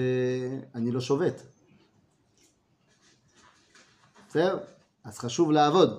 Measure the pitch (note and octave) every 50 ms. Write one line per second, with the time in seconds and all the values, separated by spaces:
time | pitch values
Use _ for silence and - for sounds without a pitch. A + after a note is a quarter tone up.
0 | B2+ B2+ B2+ B2+ B2+ B2+ B2+ B2+ B2+ B2+ C3+ C3 - - - A#2 A2+ A#2+ A#2+ B2+
1 | A#2+ - C#3 C#3+ F#3 D3 - - - - _ _ _ _ _ _ _ _ _ _
2 | _ _ _ _ _ _ _ _ _ _ _ _ _ _ _ _ _ _ _ _
3 | _ _ _ _ _ _ _ _ _ _ _ _ _ _ _ - _ _ _ _
4 | _ _ _ - - - - D3+ F3 F#3+ F#3 - - - - _ _ _ _ _
5 | - A#2 - - B2 A#2+ - - E3+ D3+ D3+ D3+ D3 D3 D3+ F#3 D#3+ A#2 G#2+